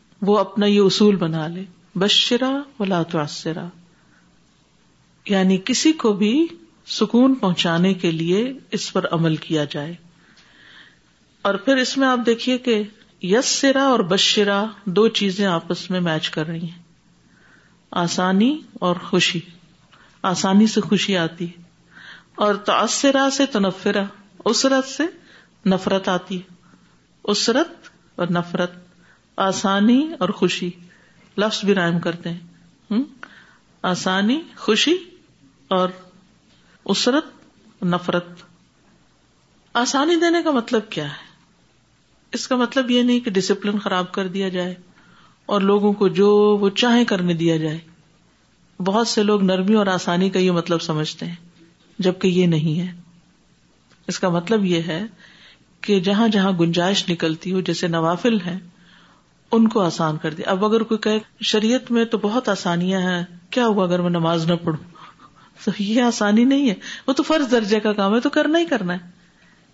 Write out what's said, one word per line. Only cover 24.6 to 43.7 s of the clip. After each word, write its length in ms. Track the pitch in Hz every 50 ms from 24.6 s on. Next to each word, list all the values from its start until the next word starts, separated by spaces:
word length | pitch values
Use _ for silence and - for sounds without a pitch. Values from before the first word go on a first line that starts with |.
| - 269 269 269 262
سے 180 | - - - 294 359 - - - - - - - _ _ _ _
نفرت 420 | 190 190 180 185 - 196 190 190 214
آتی 300 | 185 180 180 - 196 180
ہے، 160 | 180 - - _ _ _ _ _ _ _ _ _ _ _ _ _ _
اسرت 640 | - 208 208 - - 226 262 339 - - - - - _ _ _ _ _
اور 120 | - 180 170
نفرت، 400 | 180 175 170 170 - 180 180 180 - - - - _ _ _ _ _ _ _ _ _ -
آسانی 720 | 190 190 190 190 - 190 196 202 202 220 240 262 302 320 330 -
اور 100 | 185 180
خوشی، 400 | 208 - 202 180 - - 185 175 175 - - - - _ _ _ _ _ _ _ _ -
لفظ 280 | 202 220 214 - -
بھی 100 | 190 202
رائم 240 | 190 175 170 170 170
کرتے 300 | 165 175 165 170 - 170
ہیں، 100 | 170 175 - - - _ _ - _ _ _ _
ہم؟ 120 | 208 220 285 302 - - - - - - - - _ _ _ _ _ _
آسانی، 600 | - 185 180 170 - 190 185 190 202 214 254 320 339 - -
خوشی 400 | - - - 214 214 - 285 339 370 - - - - _ _ _ _ _ _ _ _ _ _
اور 220 | 190 185 185 180 185 - - - _ - _ _ _ _ _ _ _ _ _ _ _ _ _
اسرت، 400 | - 202 - - 247 254 302 - - - - - _ _ _ _ _ _ _ 208
نفرت۔ 440 | 175 175 175 175 - - 175 175 175 - - - - _ _ _ _ _ _ _ _ _ _ _ _ _ _ _ _ _ _ _ _ _ _ _ _ _
آسانی 420 | 240 240 269 - 262 277 320 349
دینے 280 | 330 339 339 330 339 330
کا 80 | 330
مطلب 380 | 294 240 220 - 247 220 214 -
کیا 160 | - 170 151
ہے؟ 240 | 143 143 - - - _ _ _ _ _ _ _ _ _ _ _ _ _ _ _ _ _ _ _ _
اس 160 | - 240 - -
کا 80 | 262
مطلب 360 | 247 247 240 - 277 262 233
یہ 120 | 247 247 240
نہیں 160 | 247 240 240
کہ 120 | 240 240
ڈسپلن 480 | 190 196 185 - 202 196 - 208